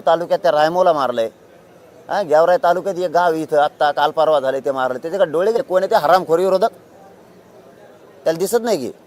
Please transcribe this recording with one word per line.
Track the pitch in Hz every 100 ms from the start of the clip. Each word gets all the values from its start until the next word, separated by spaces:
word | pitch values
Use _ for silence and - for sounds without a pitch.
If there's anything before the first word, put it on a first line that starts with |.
| 175
तालुक्यात | 165 170 175
त्या | 175
रायमोला | 151 156 180 185
मारले, | 151 127 120 113 - - - - - - - -
हां, | 185 180
गेवराई | 151 170 180
तालुक्यात | 170 175 180 175
एक | 180
गाव | 156 175
इथं | 160 151 151
आत्ता | 147 - 151
काल | 143 147
परवा | 156 156 151
झाले | 131 135
ते | 139
मारले. | 131 127 127
त्याचे | 165 190
का |
डोळे | 180 151 196
गेले? | 226
कोण | - 185
आहे | 190
ते | 220
हरामखोर | 147 185 151 165
विरोधक? | 190 185 220 - - - - - - - - - - - - - - -
त्याला | - 165
दिसत | 190 233
नाही | 233 185
की? | 120 -